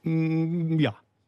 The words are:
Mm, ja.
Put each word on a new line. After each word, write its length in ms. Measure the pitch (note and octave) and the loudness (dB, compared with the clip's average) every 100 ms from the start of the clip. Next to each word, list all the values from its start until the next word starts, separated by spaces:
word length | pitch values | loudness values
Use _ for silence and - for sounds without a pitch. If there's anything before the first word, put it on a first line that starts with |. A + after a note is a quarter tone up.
Mm, 800 | D#3+ D#3+ D#3+ D#3+ E3 E3 D#3+ D#3+ | -4 0 0 0 -2 -2 0 2
ja. 160 | B2 - _ _ | 0 -2 _ _